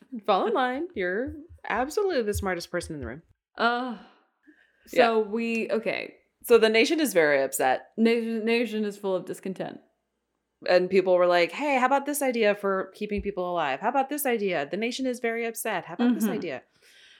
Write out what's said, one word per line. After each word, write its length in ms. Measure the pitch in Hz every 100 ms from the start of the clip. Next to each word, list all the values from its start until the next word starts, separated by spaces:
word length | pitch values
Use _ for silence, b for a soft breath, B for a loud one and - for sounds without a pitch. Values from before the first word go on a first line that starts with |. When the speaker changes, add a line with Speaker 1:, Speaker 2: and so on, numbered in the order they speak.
| _ 233 -
Speaker 1:
Fall 220 | 190 440
in 60 |
line. 340 | 349 247 262 349 214
You're 380 | 180 196 285 302 330 - -
absolutely 540 | 214 269 427 392 285
the 100 | 208
smartest 380 | 202 196 175 -
person 240 | 175 - 151
in 60 |
the 60 | 117
room. 140 | 143 - _ _ -
Speaker 2:
Uh, 400 | 233 240 254 196 B B B _ _ _ _ _ -
Speaker 1:
Yeah. 120 | - 233
Speaker 2:
so 120 | 220
we, 500 | 208 226 233 226 -
okay. 460 | 220 208 62 52 - _ _
Speaker 1:
So 140 | - 233
the 120 | 220
nation 300 | 226 269 320
is 120 | 269
very 300 | 185 151 139
upset. 440 | 135 - 131 127 - -
Speaker 2:
Nation, 480 | 226 233 226 226 220
nation 400 | 233 233 214 208
is 120 | 202
full 180 | 196 185
of 100 | 180
discontent. 540 | 180 190 185 170 - _ _ _ _ _ _ _ _ -
Speaker 1:
And 220 | 180 180
people 260 | 185 185 180
were 100 | 180
like, 240 | 175 170
"Hey, 260 | - 294 262
how 80 | 247
about 200 | 277 277
this 160 | 294
idea 340 | 269 233 208 202
for 360 | 196 190 190 -
keeping 260 | 208 202
people 300 | 202 185 180
alive? 280 | 175 143 135
How 100 | 208
about 200 | 269 262
this 160 | 285 269
idea? 420 | 233 196 165 143
The 80 | 190
nation 280 | 233 240 262
is 140 | 240
very 260 | 233 233 226
upset. 400 | 226 226 185 -
How 100 | 233
about 200 | 240 214
this 80 |
Speaker 2:
Mm-hmm. 100 | 214
Speaker 1:
idea?" 280 | - 165 127 - b b b b b